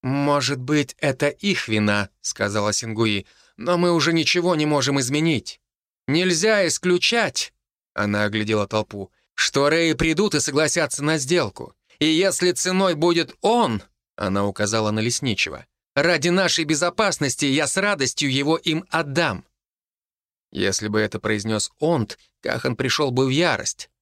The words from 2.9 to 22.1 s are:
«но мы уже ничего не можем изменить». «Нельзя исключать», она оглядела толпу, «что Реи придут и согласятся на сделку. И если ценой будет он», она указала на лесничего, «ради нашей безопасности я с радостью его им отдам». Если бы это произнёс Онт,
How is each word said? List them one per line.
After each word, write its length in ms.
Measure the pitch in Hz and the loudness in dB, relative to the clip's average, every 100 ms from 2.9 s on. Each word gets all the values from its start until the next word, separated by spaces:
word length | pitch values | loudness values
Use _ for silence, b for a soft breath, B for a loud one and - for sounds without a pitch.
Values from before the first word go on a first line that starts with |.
| 110 113 101 - b b b | 0 0 0 -6 b b b
«но 200 | 120 175 | -2 2
мы 140 | 175 | 4
уже 200 | 170 147 | 4 2
ничего 420 | 165 143 180 175 | 2 2 0 2
не 100 | 165 | 2
можем 360 | 151 147 131 139 | 2 2 2 0
изменить». 600 | 123 147 165 135 - - _ _ _ _ - | 0 0 0 0 -4 -20 _ _ _ _ -2
«Нельзя 600 | 151 185 165 208 214 175 | 0 2 2 2 2 0
исключать», 840 | - 180 180 - 233 196 - - _ _ _ _ | 0 0 2 2 0 0 -4 -8 _ _ _ _
она 300 | - 104 104 | -4 -2 0
оглядела 420 | 104 107 107 107 101 | 0 -2 0 0 0
толпу, 440 | 107 107 104 95 _ _ | -2 -4 -10 -14 _ _
«что 340 | - - 143 143 | -4 -2 2 2
Реи 240 | 160 165 | 4 2
придут 400 | 151 160 160 208 | 2 0 2 2
и 60 | 147 | 0
согласятся 600 | - 143 156 - 151 - | 0 0 2 0 -2 -2
на 160 | 147 156 | -2 -2
сделку. 560 | 131 175 117 - - _ b b | 0 0 0 -6 -16 _ b b
И 80 | 151 | 2
если 460 | 160 190 - 180 | 4 2 2 0
ценой 420 | 175 185 185 190 | 0 0 2 2
будет 420 | 156 170 170 160 - | 2 2 2 0 -2
он», 420 | 196 240 196 107 - _ _ - | 2 2 2 0 -6 _ _ -6
она 300 | 101 98 101 | -2 0 -2
указала 440 | - 104 113 107 | -2 -2 0 0
на 100 | 107 | 0
лесничего, 680 | 110 117 135 98 - 69 - _ _ | -2 -2 -2 -2 -4 -6 -16 _ _
«ради 340 | - 160 165 165 | 0 2 2 2
нашей 360 | 180 180 - | 2 2 0
безопасности 800 | 151 151 175 170 214 165 139 - | 0 0 0 0 0 0 -2 0
я 220 | 143 139 147 | 0 0 0
с 100 | - | 0
радостью 560 | 202 196 131 - 143 | -2 0 -2 0 -2
его 240 | 135 143 165 | 0 0 0
им 280 | - 156 - | 0 -4 -2
отдам». 540 | 156 151 139 165 92 - _ _ _ _ _ _ _ _ _ _ | -4 -2 -2 -2 -4 -12 _ _ _ _ _ _ _ _ _ _
Если 360 | - 98 101 107 | -4 -2 -2 -2
бы 120 | 107 | -2
это 200 | 107 - | -2 -4
произнёс 500 | 107 107 107 107 - _ | -4 -4 -2 -4 -4 _
Онт, 400 | 156 165 104 | 0 0 -2